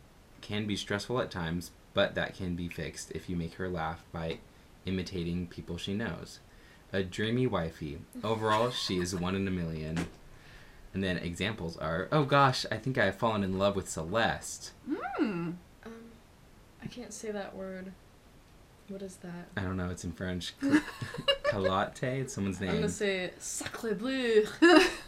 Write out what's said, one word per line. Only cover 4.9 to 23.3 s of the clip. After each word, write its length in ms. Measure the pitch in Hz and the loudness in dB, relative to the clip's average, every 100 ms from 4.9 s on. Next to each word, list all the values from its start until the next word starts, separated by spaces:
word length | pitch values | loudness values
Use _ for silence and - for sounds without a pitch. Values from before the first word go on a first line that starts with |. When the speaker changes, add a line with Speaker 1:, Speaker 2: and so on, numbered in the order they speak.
| 95 85 95 85 87 90 | -4 -2 -4 -2 -2 -4
Speaker 1:
people 300 | - 85 85 | -8 -8 -6
she 180 | - | -4
knows. 460 | 101 113 82 87 - - - - - - | -4 -4 -6 -10 -16 -20 -20 -20 -20 -4
A 120 | 98 | -2
dreamy 420 | 92 - 107 123 127 | -2 -2 0 2 2
wifey. 520 | 98 82 - 78 78 - 247 | 2 0 -4 -8 -8 -12 -6
Overall, 460 | 107 110 110 107 120 | -2 0 4 4 4
she 280 | 127 - 92 | 0 -2 0
is 160 | 87 | 0
one 220 | 90 87 98 | 0 0 0
in 100 | 98 | 0
a 60 | |
million." 540 | 92 82 80 78 82 85 - - - - - - - - | 0 -2 -4 -2 -2 -4 -8 -20 -20 -20 -20 -20 -20 -8
And 100 | 95 | -2
then 120 | 95 90 | 0 0
examples 580 | 85 85 95 107 82 82 | -2 -2 -2 -2 -6 -4
are, 320 | 80 82 92 | -2 -2 2
oh 140 | 156 | 2
gosh, 420 | 135 143 135 127 - | 6 6 6 4 -2
I 40 | 110 | -4
think 200 | 131 127 | -2 2
I 60 | |
have 120 | 98 92 | 2 4
fallen 280 | 113 107 | 2 2
in 120 | 98 95 | 0 4
love 180 | 101 98 | 2 2
with 120 | 90 | -2
Celeste. 840 | - 80 110 101 73 - - - - - | -4 -2 2 2 0 -6 -12 -12 -12 -6
Speaker 2:
Hmm. 640 | 370 719 740 247 180 170 180 - - | -4 -4 -2 -2 0 -4 -6 -12 -20
Speaker 3:
Um, 80 | 226 226 233 226 - - - - - - | -18 -16 -18 -20 -20 -20 -20 -20 -20 -14
I 40 | - | -14
can't 260 | 247 226 | -12 -12
say 180 | 208 220 | -10 -6
that 240 | 208 196 | -6 -6
word. 380 | 190 190 185 185 185 - - - - - - - - - | -8 -8 -8 -12 -14 -20 -20 -20 -20 -20 -20 -20 -20 -12
What 140 | 190 | -10
is 140 | 196 - | -10 -10
that? 320 | 175 175 175 - | -10 -10 -8 -4
Speaker 1:
I 40 | |
don't 140 | 92 95 | -2 -2
know. 140 | 90 | -2
It's 140 | 90 | -4
in 80 | 87 | -6
French. 420 | 82 92 90 - - | -4 -4 -4 -4 -4
Cl-, 180 | 277 302 - - - | 4 4 2 -8 -8
Speaker 2:
<laughs> 320 | - - 554 | -2 0 0
Speaker 1:
calotte? 580 | 571 107 92 95 - - | 2 2 2 2 0 -2
It's 300 | 131 135 131 | -2 -2 -4
someone's 260 | - 98 90 | -2 -2 0
Speaker 3:
I'm 60 | 190 | 0
gonna 120 | 82 | 2
Speaker 1:
name. 80 | - | 2
Speaker 3:
say 420 | 87 208 190 180 | 2 0 0 -2